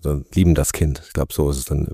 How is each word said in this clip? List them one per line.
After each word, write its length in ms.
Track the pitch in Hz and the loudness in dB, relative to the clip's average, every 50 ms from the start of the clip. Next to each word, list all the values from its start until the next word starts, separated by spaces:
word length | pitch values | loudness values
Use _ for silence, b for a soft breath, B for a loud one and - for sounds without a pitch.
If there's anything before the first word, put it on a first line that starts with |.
Sondern 260 | - 76 73 69 67 - - | -4 -4 -2 -4 -4 -4 0
lieben 200 | 90 92 87 82 | 2 4 4 4
das 180 | 73 71 - - | 4 2 0 0
Kind. 300 | - 82 76 69 - - | 0 0 0 -2 -4 -8
Ich 60 | - - | -8 -4
glaub, 180 | - - - - | -4 -4 -2 -2
so 160 | - 76 71 | -2 0 0
ist 80 | 71 | 0
es 80 | 65 65 | -2 -4
dann, 220 | - 76 71 73 - | -4 -2 -2 -2 -4